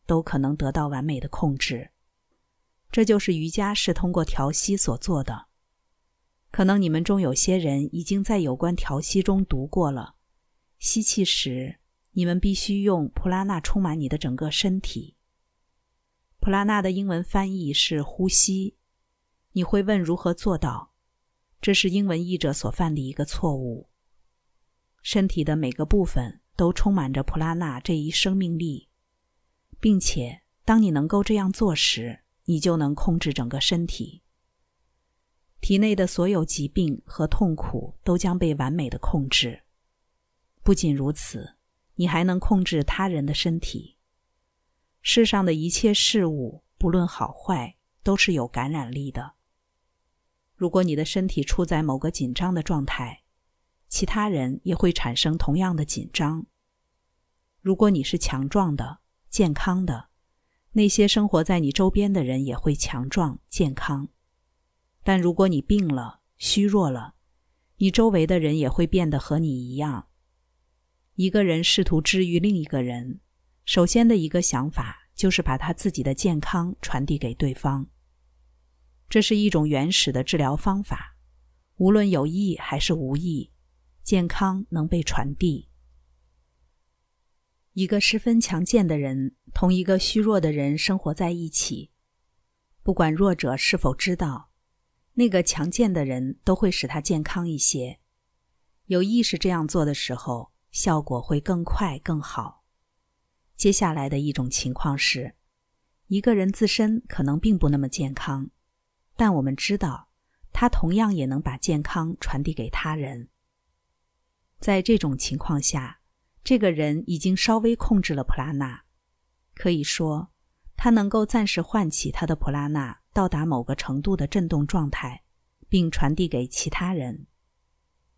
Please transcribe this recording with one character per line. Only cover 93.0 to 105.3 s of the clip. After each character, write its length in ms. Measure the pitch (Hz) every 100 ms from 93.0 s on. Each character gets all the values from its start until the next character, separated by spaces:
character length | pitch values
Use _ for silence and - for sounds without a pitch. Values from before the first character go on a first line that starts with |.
| 156
弱 220 | 160 196 170
者 200 | 131 135
是 220 | - 185
否 160 | 139
知 220 | 131 190 175
道， 340 | 156 127 - _ _ _ _ _ _
那 160 | - 240
个 140 | 185
强 260 | 175 - 160
健 240 | 208 220
的 120 | 165 135
人 340 | 127 131 -
都 120 | - 190
会 160 | 196
使 160 | - 127
他 120 | 156
健 220 | - 160
康 260 | 151 185 170
一 80 | 147
些。 440 | - 143 123 - _ _ _ _ _ _ _ _ -
有 180 | 180
意 180 | 196 233
识 160 | 220 170
这 120 | 190
样 180 | 175 156
做 180 | 180 147
的 80 |
时 220 | 143 - 123
候， 360 | - 117 - _ _
效 280 | - - 156
果 220 | 147 123
会 180 | - 147
更 240 | 170 175
快 360 | 170 - 190 135
更 200 | - 156
好。 440 | - - - - _ _ _ _ _ _ _ _ _ -
接 160 | 202
下 220 | 196 180
来 160 | 151 139
的 80 | 143
一 160 | 147
种 160 | 139 127
情 240 | - 127
况 240 | 127 151 139
是， 380 | - 127 131